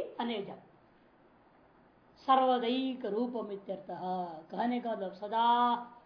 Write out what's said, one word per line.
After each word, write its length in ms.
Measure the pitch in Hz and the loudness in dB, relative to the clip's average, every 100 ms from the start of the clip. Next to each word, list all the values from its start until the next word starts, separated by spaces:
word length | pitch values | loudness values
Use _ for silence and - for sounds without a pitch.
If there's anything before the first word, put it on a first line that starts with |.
| - - | -2 -4
अनेजम। 400 | 240 214 190 - - - _ _ _ _ _ _ _ _ - _ - _ _ - - | -4 -4 -6 -12 -20 -20 _ _ _ _ _ _ _ _ -20 _ -20 _ _ -4 4
सर्वदैक 760 | 262 262 247 233 262 262 247 214 | 6 6 4 2 0 0 -4 -2
रूपम 440 | 208 240 240 208 | -2 -2 -4 -6
इत्यर्थः। 500 | 196 196 190 - 175 185 185 175 160 - | -8 -8 -10 -8 -6 -4 -4 -4 -10 -8
कहने 280 | 196 240 240 | -2 -2 0
का 100 | 233 | -2
मतलब 220 | 208 185 | -4 -6
सदा 320 | - 208 226 240 240 240 240 - - | -8 -4 2 4 4 4 2 -4 -16